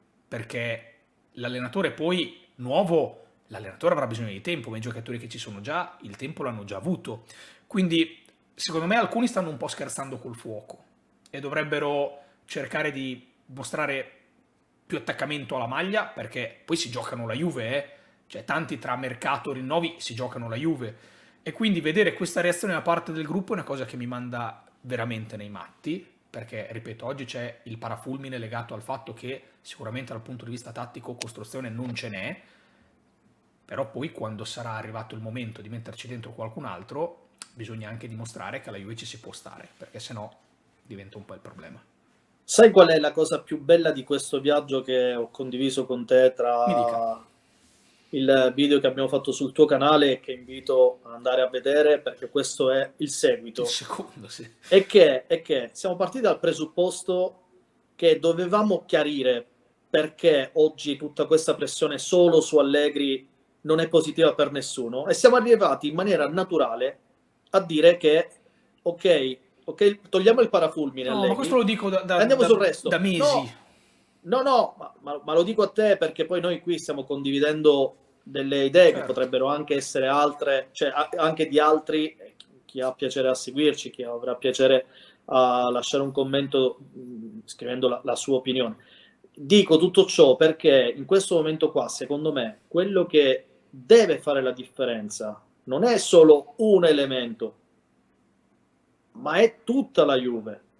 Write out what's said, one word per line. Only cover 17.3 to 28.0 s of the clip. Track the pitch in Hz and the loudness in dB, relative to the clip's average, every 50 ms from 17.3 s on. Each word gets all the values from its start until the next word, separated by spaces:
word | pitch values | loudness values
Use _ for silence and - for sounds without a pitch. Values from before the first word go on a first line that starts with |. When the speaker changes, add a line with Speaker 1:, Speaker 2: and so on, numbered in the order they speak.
| 113 | -6
Speaker 1:
Juve, | 135 170 170 139 127 110 113 135 | -6 -6 -6 -6 -6 -6 -6 -6
eh. | 143 143 - - - _ _ _ _ _ | -6 -6 -8 -14 -20 _ _ _ _ _
Cioè, | _ - - - | _ -18 -12 -8
tanti | - 139 160 160 123 151 120 | -6 -6 -6 -6 -6 -10 -10
tra | - 131 123 | -8 -6 -6
mercato | 127 131 127 123 - - 135 139 139 - 147 | -6 -6 -8 -10 -6 -4 -4 -4 -4 -6 -8
e | 135 | -10
rinnovi | 131 131 131 156 170 170 160 - - | -8 -6 -6 -4 -4 -4 -6 -8 -10
si | - - 120 | -14 -12 -10
giocano | 117 127 117 - 127 117 113 | -10 -10 -10 -10 -12 -12 -10
la | 113 | -8
Juve. | - 156 165 156 127 120 107 110 - - _ _ _ _ _ _ _ | -6 -4 -4 -4 -4 -8 -12 -12 -16 -20 _ _ _ _ _ _ _
E | _ 165 | _ -14
quindi | - - 226 214 190 165 | -8 -4 -2 -2 -2 -2
vedere | 143 156 160 208 202 170 - | -2 0 0 2 2 0 0
questa | - 185 - - 190 | -2 -6 -6 -4 -2
reazione | 170 175 170 175 - 196 | -2 -2 -2 -2 -4 -4
da | 170 156 | -4 -4
parte | - 170 170 165 - - | -2 -2 -2 -2 -4 -8
del | 160 160 156 | -10 -10 -8
gruppo | 151 156 196 185 - | -6 -6 -6 -6 -6
è | 226 | -8
una | 175 147 | -8 -8
cosa | - 139 135 127 | -8 -10 -10 -10
che | 120 - 123 | -10 -10 -12
mi | 120 | -10
manda | 123 123 123 123 123 123 120 117 107 - - _ _ _ _ | -10 -10 -10 -12 -10 -10 -10 -10 -10 -12 -16 _ _ _ _
veramente | - 127 123 113 113 120 117 110 110 110 113 | -12 -10 -8 -6 -6 -6 -8 -10 -12 -12 -14
nei | 104 104 104 | -16 -16 -16
matti, | 104 92 85 - _ _ - 147 170 190 175 - _ _ _ _ | -16 -16 -18 -20 _ _ -10 -10 -10 -10 -10 -16 _ _ _ _
perché, | - 117 113 - 120 110 104 - | -18 -16 -16 -14 -14 -14 -12 -12
ripeto, | 113 110 113 120 110 - 123 | -14 -16 -14 -16 -16 -12 -12
oggi | 120 143 139 131 | -12 -10 -10 -12
c'è | 117 - 123 120 - - _ _ | -12 -12 -12 -12 -12 -14 _ _
il | 117 113 | -18 -16
parafulmine | 113 117 113 113 - | -14 -12 -12 -12 -12